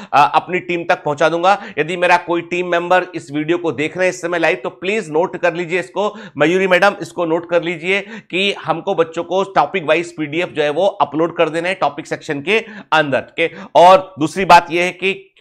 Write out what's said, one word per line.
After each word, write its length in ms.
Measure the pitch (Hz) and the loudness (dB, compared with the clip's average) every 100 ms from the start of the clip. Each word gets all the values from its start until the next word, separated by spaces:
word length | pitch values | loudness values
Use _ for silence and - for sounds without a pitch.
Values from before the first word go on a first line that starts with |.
| 202 | 0
आ, 80 | 139 | 4
अपनी 380 | - 156 - 180 | 4 2 0 -4
टीम 240 | 175 175 | -4 -4
तक 180 | 170 175 | -2 -2
पहुंचा 240 | 151 147 160 | -2 0 0
दूंगा। 340 | 170 180 196 202 101 | 2 2 0 -2 -6
यदि 180 | 156 180 | -4 0
मेरा 200 | 175 175 | 2 2
कोई 240 | 180 170 | 2 -4
टीम 260 | 170 180 180 | -2 -4 -2
मेंबर 400 | 170 175 185 180 | -2 2 2 0
इस 180 | 170 139 | -8 -8
वीडियो 260 | 143 151 170 | -6 -2 -2
को 140 | 165 | -2
देख 240 | 135 156 175 | -4 -4 -2
रहे 100 | 185 | -2
हैं 60 | |
इस 100 | 180 | -2
समय 160 | 170 175 | -4 -2
लाइव, 180 | 160 180 | -2 -2
तो 140 | 185 | -6
प्लीज 400 | - 180 214 160 | -8 -6 -4 -2
नोट 260 | 151 185 180 | -2 -2 -2
कर 180 | 175 | -2
लीजिए 260 | 165 175 175 | -2 -4 -4
इसको, 380 | 170 175 208 208 202 139 | -4 -4 -4 -6 -10 -2
मयूरी 280 | 151 185 190 | 2 2 2
मैडम 280 | 180 202 202 | 2 2 0
इसको 240 | 160 - 170 | -6 -4 -2
नोट 240 | 170 170 | -2 0
कर 120 | 175 | -2
लीजिए 380 | 165 170 170 196 | -2 -6 -4 -4
कि 520 | 202 220 - 175 196 | -4 -14 -6 -2 -2
हमको 420 | - 147 160 180 | -2 -4 -4 -2
बच्चों 300 | 175 165 175 | 0 -2 -4
को 180 | 170 185 | -4 -2
टॉपिक 420 | 190 165 143 190 | 0 0 0 0
वाइज 320 | 151 160 170 - | 0 0 -2 -8
पीडीएफ़ 340 | 151 151 175 | -6 -4 -4
जो 120 | 127 | -2
है 80 | 147 | -2
वो 160 | 143 190 | 0 0
अपलोड 500 | - 147 156 165 170 | 0 -2 0 -2 0
कर 120 | 160 | 0
देना 200 | 160 170 | 0 -4
है 60 | |
टॉपिक 320 | 190 143 143 147 | -2 -2 -4 -10
सेक्शन 340 | 147 - 143 | -8 -6 -6
के 240 | 147 214 208 - - | -2 -2 -2 -14 0
अंदर, 280 | 156 151 127 | 0 2 0
ठीक 320 | - - 165 | -4 -4 -4
है? 140 | 175 196 | -4 0
और 400 | 147 175 190 - - | 6 8 8 4 -6
दूसरी 260 | 156 185 | -4 0
बात 220 | 185 175 160 | 6 6 6
यह 140 | 165 | 0
है 60 | 180 | -2
कि 380 | 180 185 190 - _ | -2 -4 -6 -10 _